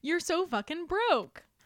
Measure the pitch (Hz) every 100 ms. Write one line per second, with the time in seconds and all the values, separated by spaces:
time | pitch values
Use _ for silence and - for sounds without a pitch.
0 | 269 339 - 339 370 233 208 320 339 381
1 | 466 - - - - _